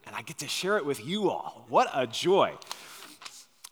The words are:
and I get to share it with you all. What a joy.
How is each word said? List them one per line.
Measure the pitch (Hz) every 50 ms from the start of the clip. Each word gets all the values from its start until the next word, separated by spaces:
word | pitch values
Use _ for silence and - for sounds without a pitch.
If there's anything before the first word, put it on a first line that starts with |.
| -
and | - -
I | 110
get | 117 - 156
to | - 147
share | 123 - - - 185 208
it | 208 143
with | 147 139 113 110
you | 147 190 214 208 160
all. | - 73 - - - 113 113 113
What | 131 - - 151
a | - 139 127
joy. | 117 113 - - 175 196 180 123 90 73 - - - - - - - - - - - - - - - - - - _ _ _ - -